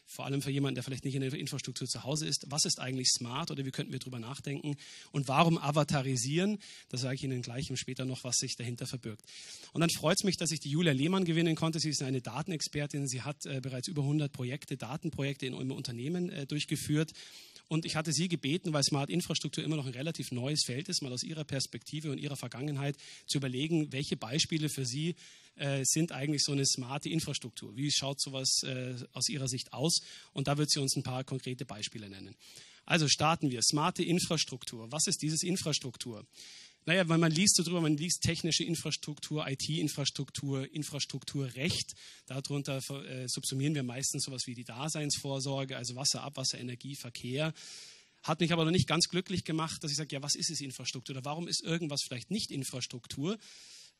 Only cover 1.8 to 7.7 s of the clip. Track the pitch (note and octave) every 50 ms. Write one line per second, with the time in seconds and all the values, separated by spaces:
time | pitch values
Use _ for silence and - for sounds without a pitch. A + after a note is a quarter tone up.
1.8 | C#3 - - A#2+ - C3+ D#3 D3+ D#3+ D#3+ D3 - - C#3 C#3+ D#3+ - F3 - -
2.8 | C#3 B2+ C3 B2+ B2+ - - - B2 A#2+ B2 C#3+ E3+ E3 D#3 C3+ C3+ C3 - -
3.8 | C#3 A3+ C3+ B2+ - C3 B2+ A#2 A2 A#2 C#3 - - C#3+ C#3 C#3+ - D3+ C#3+ -
4.8 | - - - - - - - D3+ C3 C3+ C3 D3 E3+ E3 E3 - D3 C#3 D3 D#3
5.8 | C#3+ - D#3 C#3 B2 C3+ C3 A#2+ A2+ C3 D3 E3+ F#3+ G#3 G#3+ G3 - - - -
6.8 | - - - C3 C3+ B2+ C#3 C3+ D3 C3 C3 B2 A#2 - A#2 C3 C3 -